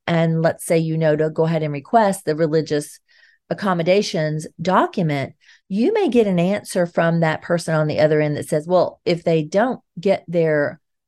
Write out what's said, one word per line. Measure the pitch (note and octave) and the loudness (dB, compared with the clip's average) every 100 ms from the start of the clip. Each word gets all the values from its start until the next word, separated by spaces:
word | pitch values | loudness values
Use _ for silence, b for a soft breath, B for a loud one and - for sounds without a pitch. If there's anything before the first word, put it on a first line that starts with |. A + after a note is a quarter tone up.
| - | -2
and | E3 E3 D#3+ | 0 0 2
let's | D#3+ - - | 0 -2 0
say | E3+ | 0
you | D#3+ D#3+ | 0 0
know | D#3+ D3+ | 0 2
to | D#3 | 0
go | D#3 D#3+ | 0 0
ahead | E3 | 0
and | D3+ | -4
request | C#3+ C3+ A#3 G3+ F#3+ | -8 0 2 2 0
the | - D#3 | -4 -2
religious | D#3+ D#3+ D3 D3 D3 - _ b b b - | 0 0 0 -4 -4 -16 _ b b b -10
accommodations | E3+ G3+ F3 E3+ G3 G3+ F3 D#3 D#3 D#3 - | -6 -2 0 2 2 0 -2 -2 -4 -8 -8
document, | E3+ F#3+ F4 A3 D#3+ C#3+ C3+ - b b - | 0 2 2 -2 -2 -2 -6 -12 b b -8
you | G3 C#4 | -2 0
may | A4 F4+ | 0 2
get | A#3+ G#3 | 2 2
an | F3+ | 2
answer | F3 G#3 - F#3+ E3+ | 0 -2 -4 -4 -2
from | F3+ E3+ E3 | 0 2 2
that | D#3+ D#3 | 0 -2
person | - E3+ E3+ | -2 -4 0
on | D#3+ D#3 | -2 0
the | A2 | 2
other | D3+ D3+ | 2 4
end | D3+ C#3+ | 0 -2
that | - | -2
says, | D#3 D#3+ | -4 0
"Well, | F3+ D3+ - - | 2 0 -2 -4
if | E3+ | -2
they | - E3 | 0 0
don't | D3+ G3 B3+ A#3 _ - | 0 0 0 -4 _ -4
get | G3 F#3+ - | 0 -2 -2
their | E3+ D#3+ D3+ C#3+ E3 _ _ | 0 2 2 0 -4 _ _